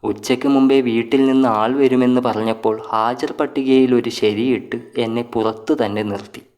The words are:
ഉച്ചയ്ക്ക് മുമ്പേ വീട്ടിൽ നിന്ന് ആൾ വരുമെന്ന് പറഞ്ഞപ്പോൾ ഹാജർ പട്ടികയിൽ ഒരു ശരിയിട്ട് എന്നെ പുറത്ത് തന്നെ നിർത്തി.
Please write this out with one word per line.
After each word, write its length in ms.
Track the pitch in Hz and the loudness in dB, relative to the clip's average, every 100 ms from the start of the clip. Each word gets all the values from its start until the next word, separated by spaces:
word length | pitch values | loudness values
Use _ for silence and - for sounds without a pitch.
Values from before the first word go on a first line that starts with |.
ഉച്ചയ്ക്ക് 440 | 107 101 - 127 139 | -6 -6 -2 -2 2
മുമ്പേ 300 | 139 135 135 | 2 4 4
വീട്ടിൽ 400 | 123 113 117 135 135 | 2 0 0 2 2
നിന്ന് 220 | 131 131 | 2 2
ആൾ 220 | 107 110 135 | 2 0 2
വരുമെന്ന് 440 | 135 127 127 123 | 2 4 2 2
പറഞ്ഞപ്പോൾ 560 | 123 107 110 113 110 110 - | 0 -2 -4 -2 -2 -4 -4
ഹാജർ 460 | 110 110 131 143 | -2 -2 -2 -6
പട്ടികയിൽ 580 | - 143 139 135 131 131 | -4 -4 -2 2 4 6
ഒരു 160 | 123 120 | 4 0
ശരിയിട്ട് 680 | 117 107 104 123 117 - 120 120 117 | -2 -2 0 0 -2 -2 -10 -8 -6
എന്നെ 260 | 117 117 | -4 -4
പുറത്ത് 500 | 120 117 110 110 - | -4 -2 -2 -4 -4
തന്നെ 280 | 151 110 104 | -2 0 -2
നിർത്തി. 400 | 107 98 - - - | -4 -6 -10 -20 -20